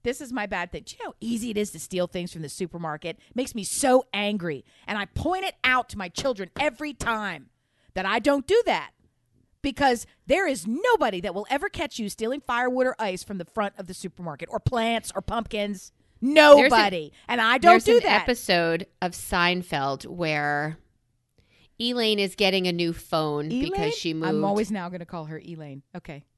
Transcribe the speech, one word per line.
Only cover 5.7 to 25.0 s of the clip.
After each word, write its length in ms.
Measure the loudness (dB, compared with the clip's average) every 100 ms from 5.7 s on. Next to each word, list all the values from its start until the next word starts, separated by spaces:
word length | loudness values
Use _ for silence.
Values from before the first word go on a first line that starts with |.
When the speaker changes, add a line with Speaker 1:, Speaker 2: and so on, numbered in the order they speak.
| 2 0
Speaker 1:
to 80 | -10
my 100 | -10
children 400 | -4 -4 -4 -8 -2
every 340 | -2 -2 -12
time 560 | -6 -4 -2 -4 -8 -14 _ _ _ _
that 120 | -4 0
I 140 | 2
don't 260 | 2 2 2
do 160 | 2 4
that. 260 | -2 -4 _ _ _ _ _ _ _
Because 440 | -8 2 2 2 -4 _ 0
there 180 | 2 2
is 180 | -2
nobody 560 | -4 -2 2 2 2 -2
that 120 | -6
will 120 | -8 -4
ever 180 | -4 -4
catch 300 | -6 -8 -6
you 100 | -8
stealing 320 | -6 -6 -6
firewood 460 | -4 -2 0 2 0
or 80 | 0
ice 240 | -6 -6
from 140 | -10 -10
the 60 |
front 300 | -8 -4 -4 -6
of 100 | -14
the 60 |
supermarket 540 | -12 -12 -10 -12 -12 -8
or 80 | -6
plants 500 | -2 -2 0 -2 -4
or 80 | -8
pumpkins. 680 | -6 -6 -6 -6 -6 -8 -14 _ _ _
Nobody. 500 | 4 8 12 10 10
Speaker 2:
There's 400 | 6 4 -2 -8
an 0 | -14 -6
Speaker 1:
And 120 | 0
I 180 | 2 6
don't 140 | 8
Speaker 2:
there's 120 | 8
Speaker 1:
do 120 | 8 6
Speaker 2:
an 60 |
Speaker 1:
that. 180 | 6 2
Speaker 2:
episode 640 | 2 -4 2 2 2 0 -4 _
of 80 | -6
Seinfeld 960 | -6 -4 2 2 0 -2 -2 -2 -4 -8
where 720 | -6 -2 -2 -2 -2 -4 -8 _ _ _ _ _ _ _ _ _ _
Elaine 380 | -4 0 2 2
is 160 | 0 2
getting 300 | 2 4 0
a 40 |
new 200 | 0 -2
phone 540 | -4 -4 -2 0 -2 -2
Speaker 1:
Elaine? 240 | -2 -2
Speaker 2:
because 240 | -2 -2
she 200 | -2 -4
moved. 140 | -2 -2
Speaker 1:
I'm 160 | 0
always 260 | 0 0 -2
now 180 | -4 -6
gonna 160 | -10